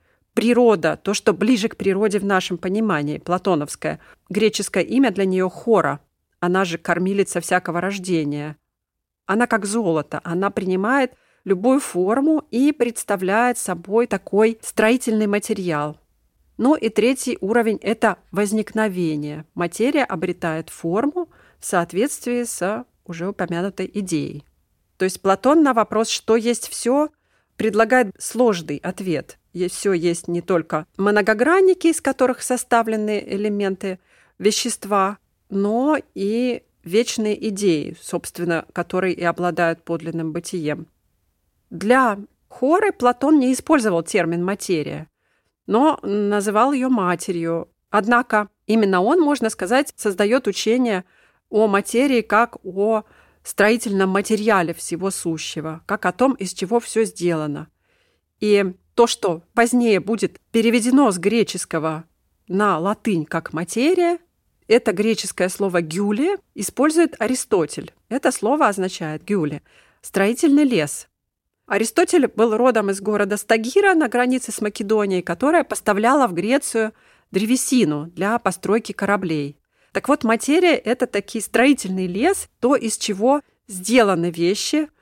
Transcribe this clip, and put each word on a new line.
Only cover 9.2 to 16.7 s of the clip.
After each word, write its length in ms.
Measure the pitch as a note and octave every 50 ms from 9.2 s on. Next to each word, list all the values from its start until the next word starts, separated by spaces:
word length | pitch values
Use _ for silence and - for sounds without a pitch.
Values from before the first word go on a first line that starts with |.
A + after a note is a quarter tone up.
| _
Она 200 | - F#3+ A3 A#3+
как 200 | A#3 A#3 G#3+ G3
золото, 540 | G3 G#3 A#3 A3 F3 D#3+ D#3 D3 - - D3+ -
она 260 | E3+ E3+ F3+ G3 G3+
принимает 600 | G3+ G3+ F#3+ F#3 F#3 F#3+ G3 A3+ C4 C#4+ C4 B3 - _ _ _ _ _ _
любую 360 | F#3+ G3 F3+ G3+ B3 C4 C#4+
форму 640 | - - - F3 F#3 F#3+ A3+ C4+ C#4 D#4+ D#4 D4+ - _
и 220 | - A#3+ C4+ D4 D4
представляет 840 | - A#3+ A#3+ A#3 - - - G3+ F#3 F#3+ F3+ G3 A3 A#3+ B3 A#3+
собой 500 | - - - F3 E3+ E3+ G3 G3+ A#3 B3
такой 520 | - G#3+ F#3+ - - - G3+ A3 A3+ A3+ -
строительный 640 | - - - - G#3+ A3 B3 B3 - A#3 A3 G#3+ G#3+
материал. 720 | G3+ G3+ G#3 - - G#3+ G3 F#3 F3 D#3 D3 D3 D3+ D3+ - _ _ _ _ _ _ _ _ _ _ _ -
Ну 160 | G#3+ C4+